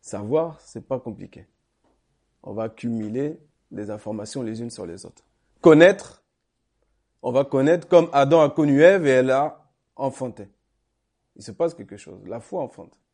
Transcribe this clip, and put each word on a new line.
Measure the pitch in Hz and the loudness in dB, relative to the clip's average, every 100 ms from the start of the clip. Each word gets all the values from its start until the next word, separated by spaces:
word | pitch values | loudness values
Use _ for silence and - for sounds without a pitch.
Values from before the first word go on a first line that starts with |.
Savoir, | - 98 101 147 165 151 | -14 -14 -6 -4 -6 -10
c'est | _ - - | _ -20 -10
pas | 131 | -10
compliqué. | 120 104 - - - _ _ _ _ _ _ _ _ _ | -10 -16 -18 -20 -20 _ _ _ _ _ _ _ _ _
On | - | -16
va | 101 | -10
accumuler | 110 110 120 113 107 117 143 160 _ _ _ | -12 -10 -10 -8 -8 -8 -8 -10 _ _ _
des | - 104 | -14 -12
informations | 107 110 107 107 139 | -12 -12 -12 -12 -12
les | 117 113 | -10 -10
unes | 117 | -14
sur | - 92 | -14 -16
les | 87 - | -16 -20
autres. | _ _ _ _ _ | _ _ _ _ _
Connaître, | 185 156 175 196 - - _ _ _ _ _ _ _ _ _ _ | 6 8 8 6 -8 -20 _ _ _ _ _ _ _ _ _ _
on | - | -4
va | 123 139 | -2 0
connaître | 139 139 170 - | 0 2 0 4
comme | 175 170 | 2 4
Adam | 139 139 165 | 0 2 4
a | 151 | 2
connu | - 147 139 | 2 0 6
Ève | 165 196 151 | 6 6 2
et | |
elle | 131 131 | 2 2
a | 131 147 - _ _ _ _ | 0 -2 -8 _ _ _ _
enfanté. | 135 127 127 107 101 _ _ _ _ _ _ _ _ _ | -10 -8 -14 -14 -20 _ _ _ _ _ _ _ _ _
Il | |
se | - | -20
passe | 101 165 | -6 -6
quelque | - 98 101 | -6 -20 -20
chose. | - 95 98 | -20 -20 -16
La | 113 | -16
foi | 113 190 | -12 -12
enfante. | 143 - 87 _ _ | -12 -14 -20 _ _